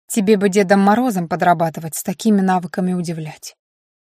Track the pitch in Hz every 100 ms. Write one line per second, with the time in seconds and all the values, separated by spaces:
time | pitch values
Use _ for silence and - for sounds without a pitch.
0 | _ 233 196 208 202 196 185 196 196 214
1 | 254 185 165 175 175 170 165 156 160 -
2 | - 180 226 202 190 185 175 - 185 180
3 | 170 165 156 - - _ _ _ _ _